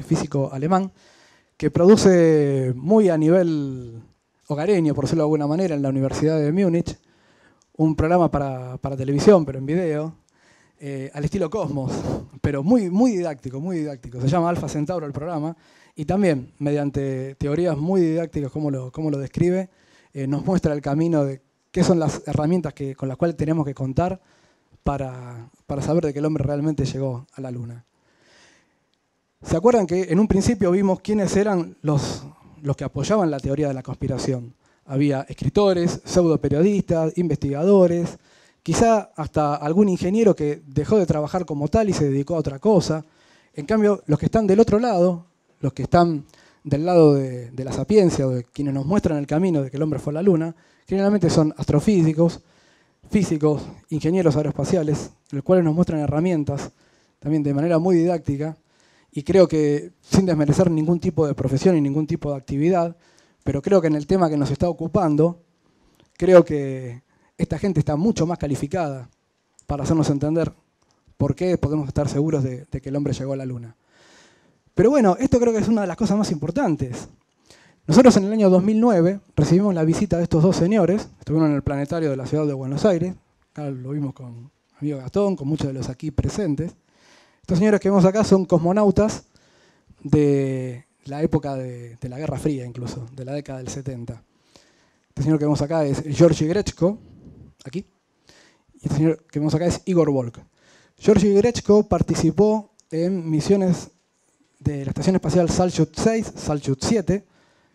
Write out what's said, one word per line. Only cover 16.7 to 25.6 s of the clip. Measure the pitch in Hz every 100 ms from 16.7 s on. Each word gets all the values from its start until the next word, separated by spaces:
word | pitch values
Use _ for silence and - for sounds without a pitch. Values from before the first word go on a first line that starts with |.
| 147 143 139 135 131 135 135
teorías | 143 151 175 139
muy | 160 190
didácticas, | 165 160 165 156 139
como | 151 151
lo, | 135 127
como | 156 156
lo | 143
describe, | 131 - 175 185 185 _ _ _ _
eh, | 139 135
nos | 143
muestra | - 180 160
el | 147
camino | 139 143 165 160
de | 139 135 _ _ _
qué | 185
son | 180 170
las | 151 - -
herramientas | 147 151 180 156
que, | - 139
con | 131 135
las | 127
cuales | 170 156
tenemos | 151 160
que | 143
contar | 131 131 135 180 190 _ _ _ _ _ _
para, | - 139 131 127 123 120 117 _